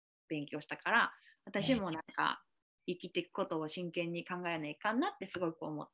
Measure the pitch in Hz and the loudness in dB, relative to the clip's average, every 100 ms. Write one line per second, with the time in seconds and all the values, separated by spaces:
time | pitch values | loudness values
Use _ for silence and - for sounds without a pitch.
0 | _ _ - 156 143 151 - 151 175 226 | _ _ -6 -4 -4 -6 -6 -4 2 4
1 | 190 - - - - 202 185 240 185 160 | 4 -2 -20 -20 -4 0 4 4 2 -2
2 | - - 151 - _ _ _ _ - 165 | -4 0 2 0 _ _ _ _ -6 -4
3 | 180 175 170 - 185 160 156 185 175 175 | -2 -2 -2 -2 0 0 0 -2 -2 -2
4 | 170 170 165 180 175 160 151 151 208 233 | -2 -2 -4 -2 0 -2 -2 -2 0 2
5 | 381 - 190 180 170 160 165 151 - | 2 0 -8 -2 -2 -2 -6 -6 -6